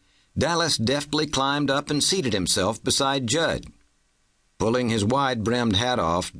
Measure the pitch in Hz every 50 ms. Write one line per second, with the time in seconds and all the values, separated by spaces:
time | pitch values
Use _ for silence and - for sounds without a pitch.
0 | _ _ _ _ _ _ _ - 127 156 170 165 170 151 - - 113 117 135 143
1 | 143 147 151 151 156 151 - 131 135 139 143 147 147 135 135 143 143 - 156 143
2 | - - 190 196 143 120 101 98 90 85 - 104 92 98 113 - - 135 123 -
3 | 139 135 139 139 127 110 123 165 165 135 82 - - - - - _ _ _ _
4 | _ _ _ _ _ _ _ _ _ _ _ _ 92 110 120 127 123 113 113 110
5 | 101 104 127 139 139 131 127 113 101 110 120 123 120 113 95 98 120 127 123 113
6 | 87 82 82 90 90 - - 69